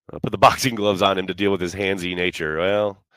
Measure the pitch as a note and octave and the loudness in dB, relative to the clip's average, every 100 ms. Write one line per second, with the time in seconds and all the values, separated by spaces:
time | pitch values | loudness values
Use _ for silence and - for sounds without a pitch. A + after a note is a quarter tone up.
0 | - - - G2+ B2 - C3+ A2+ G#2 F#2+ | -16 -6 -4 4 4 4 0 0 0 2
1 | G2 F#2+ F#2 F2+ G2+ G2 F2+ F#2 G2 G2 | 2 2 -2 0 0 0 -2 -2 -2 -2
2 | F2 F2+ F2+ - D#2 D#2 F2+ G#2 G#2 G2 | -4 -2 -2 -2 -4 -2 0 0 0 -4
3 | _ | _